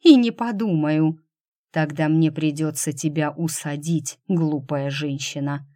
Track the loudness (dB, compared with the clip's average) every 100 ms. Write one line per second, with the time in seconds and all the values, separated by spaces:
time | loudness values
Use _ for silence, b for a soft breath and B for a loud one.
0 | 10 8 6 -2 -6 -2 0 0 2 2
1 | 0 -2 _ _ _ _ _ -2 -2 -2
2 | 2 2 2 0 -2 -2 -4 -4 -6 -4
3 | -4 -2 -4 -4 -6 -4 -8 -6 -2 -2
4 | -4 -14 -2 0 0 -2 -4 -4 -4 -4
5 | -6 -6 -8 -6 -6 -6 -10